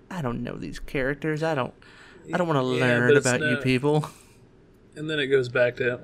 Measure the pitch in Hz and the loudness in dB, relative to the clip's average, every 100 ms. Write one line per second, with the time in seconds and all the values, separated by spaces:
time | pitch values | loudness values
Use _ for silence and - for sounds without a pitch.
0 | - 185 127 123 120 - 78 - - 147 | -12 -8 -6 -4 -6 -8 -10 -12 -8 -4
1 | 131 147 156 156 160 151 123 - - - | -4 -4 -4 -2 -2 -2 -4 -8 -20 -20
2 | - - - 180 175 147 127 127 127 120 | -20 -20 -8 -4 0 0 2 2 2 4
3 | 123 143 131 123 - 147 131 127 143 151 | 6 6 4 0 0 -2 0 0 2 0
4 | 147 - - - - - - - - - | -2 -10 -20 -20 -20 -20 -20 -20 -20 -12
5 | 156 156 135 135 123 127 123 117 123 123 | -6 -2 2 2 2 2 2 2 -4 -4